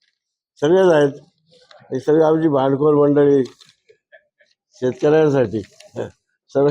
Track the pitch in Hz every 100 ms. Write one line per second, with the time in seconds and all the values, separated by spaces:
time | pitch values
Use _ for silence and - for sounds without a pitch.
0 | _ _ _ _ _ - 147 185 185 156
1 | 143 135 _ _ _ _ _ - - 131
2 | 151 156 156 160 160 139 135 139 151 147
3 | 143 143 143 143 120 - _ _ _ _
4 | _ _ _ _ _ _ _ - 127 120
5 | 151 156 151 139 113 107 - _ - 117
6 | 113 - _ _ _ 139 143